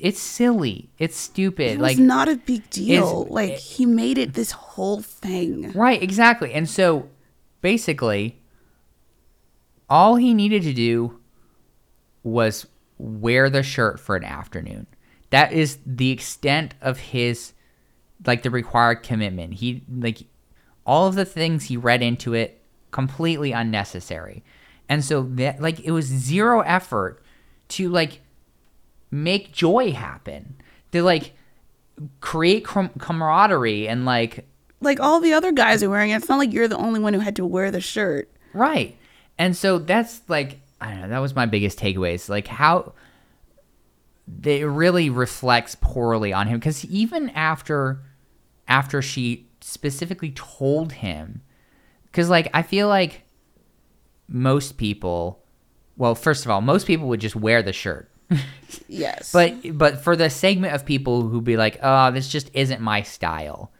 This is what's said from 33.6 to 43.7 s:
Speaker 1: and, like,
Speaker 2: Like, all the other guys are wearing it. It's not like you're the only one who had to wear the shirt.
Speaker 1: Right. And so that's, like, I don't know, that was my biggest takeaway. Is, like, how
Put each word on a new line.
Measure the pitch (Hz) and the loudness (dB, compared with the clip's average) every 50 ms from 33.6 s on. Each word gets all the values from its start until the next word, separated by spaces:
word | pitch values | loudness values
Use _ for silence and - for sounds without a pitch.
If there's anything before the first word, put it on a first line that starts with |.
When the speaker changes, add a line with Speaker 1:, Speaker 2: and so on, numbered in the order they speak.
| 123 113 107 104 107 107 | 2 0 0 0 -2 -2
Speaker 1:
and, | 117 123 127 | -2 -2 0
like, | 127 123 120 113 113 - - - _ _ _ _ _ _ - | 0 2 2 0 -2 -4 -8 -20 _ _ _ _ _ _ -4
Speaker 2:
Like, | - 294 285 - | 0 0 0 2
all | 254 285 311 339 | 2 4 4 4
the | 330 330 311 | 4 4 4
other | 311 330 370 | 4 4 2
guys | 320 269 233 226 220 214 208 | 2 4 4 4 4 4 2
are | 196 | 2
wearing | 196 202 208 214 | 2 2 2 2
it. | 214 220 | 0 0
It's | 220 - | 0 0
not | - 277 | 0 2
like | 285 233 208 | 2 2 2
you're | 220 233 226 | 2 0 0
the | 220 - | 0 0
only | - 226 226 220 | -2 -2 -2 0
one | 214 208 208 | 0 0 0
who | 196 | 0
had | 214 208 202 - | 0 -2 -4 -4
to | 180 | -4
wear | 175 175 185 190 196 | -2 -2 -2 -2 -2
the | 190 180 | -2 -4
shirt. | 185 - - 220 208 185 151 139 - - _ _ _ _ - | -6 -6 -4 -4 -2 -2 -2 -4 -6 -8 _ _ _ _ -2
Speaker 1:
Right. | 185 233 302 311 254 113 78 - - _ _ _ _ _ _ _ - | 0 0 2 2 0 -2 -4 -6 -16 _ _ _ _ _ _ _ -2
And | 165 185 175 - | -2 0 0 0
so | - 196 190 170 | 2 2 2 2
that's, | 151 160 185 226 233 226 - - - - | 0 0 0 0 0 -2 -6 -14 -8 -4
like, | 170 151 139 135 - - _ _ _ - | -4 -2 -4 -4 -8 -16 _ _ _ -14
I | - 110 | -12 -12
don't | 101 95 | -10 -10
know, | 92 95 | -8 -6
that | 113 131 | -4 -4
was | 135 139 135 | -4 -2 -2
my | 135 120 113 | 0 0 0
biggest | 104 104 101 101 - - | 2 0 0 0 -2 -2
takeaway. | 107 101 95 95 90 87 85 | -2 -2 -2 0 -2 -2 -2
Is, | 87 - - | -4 -6 -6
like, | 101 104 101 - | -6 -6 -6 -6
how | - - 143 156 170 180 - - - _ - _ _ _ _ _ _ _ _ _ _ _ _ _ | -4 2 2 4 4 2 0 -4 -14 _ -20 _ _ _ _ _ _ _ _ _ _ _ _ _